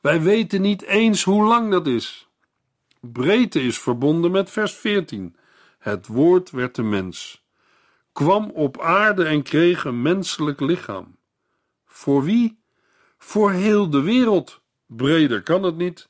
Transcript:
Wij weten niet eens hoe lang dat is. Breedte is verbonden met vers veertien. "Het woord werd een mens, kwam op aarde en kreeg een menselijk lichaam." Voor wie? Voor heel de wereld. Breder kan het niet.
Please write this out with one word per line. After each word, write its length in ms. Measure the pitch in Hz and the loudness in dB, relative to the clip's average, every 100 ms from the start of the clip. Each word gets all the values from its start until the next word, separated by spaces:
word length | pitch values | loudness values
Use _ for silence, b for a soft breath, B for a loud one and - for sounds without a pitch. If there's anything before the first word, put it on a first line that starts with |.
Wij 220 | 143 160 | 2 2
weten 380 | 160 220 220 196 | 2 2 0 0
niet 220 | 196 202 | 0 -2
eens 400 | - 202 226 196 | -2 2 2 2
hoe 220 | - 208 | 2 2
lang 260 | 214 233 226 | 4 2 2
dat 160 | 185 156 | 0 0
is. 420 | 120 - - _ _ _ _ _ _ _ _ | -4 -4 -16 _ _ _ _ _ _ _ _
Breedte 640 | 120 117 131 220 233 156 | -16 -4 0 2 2 0
is 160 | 127 113 | -2 -2
verbonden 520 | - 120 143 160 170 | -4 0 0 2 0
met 200 | 190 190 | 0 -2
vers 240 | - 208 | -4 -6
veertien. 640 | - 220 208 160 104 90 b b b b b | -4 -2 -2 -4 -10 -12 b b b b b
"Het 280 | - 104 95 | -8 -8 -4
woord 440 | 113 160 180 180 | 2 4 4 0
werd 260 | 131 123 - | -6 -6 -4
een 120 | 110 | -2
mens, 560 | 101 92 85 - - _ _ _ _ _ _ _ | -2 -4 -12 -18 -20 _ _ _ _ _ _ _
kwam 380 | - 143 202 214 | -2 2 2 0
op 300 | 170 143 - | -4 -4 -2
aarde 440 | - 185 214 190 | 0 2 2 2
en 180 | 160 151 | 0 0
kreeg 420 | 135 151 175 175 | 0 2 2 2
een 180 | 147 120 | -4 -4
menselijk 580 | 131 190 170 - 151 139 | -2 -2 -4 -4 -6 -4
lichaam." 560 | 139 175 - 98 90 _ _ _ _ _ _ _ _ | -4 -4 -6 -12 -14 _ _ _ _ _ _ _ _
Voor 380 | - - 139 | -10 0 0
wie? 340 | 143 226 233 - _ _ _ _ _ _ | 2 0 0 -4 _ _ _ _ _ _
Voor 320 | - 214 202 | -6 0 2
heel 400 | 185 208 208 196 | 2 2 2 2
de 100 | 143 | 0
wereld. 600 | 156 247 240 190 - - _ _ _ | 2 2 2 2 -2 -20 _ _ _
Breder 560 | 113 135 165 147 110 | -4 0 2 2 0
kan 200 | 95 175 | 0 0
het 140 | 190 165 | 0 -4
niet. 320 | 180 175 | -6 -8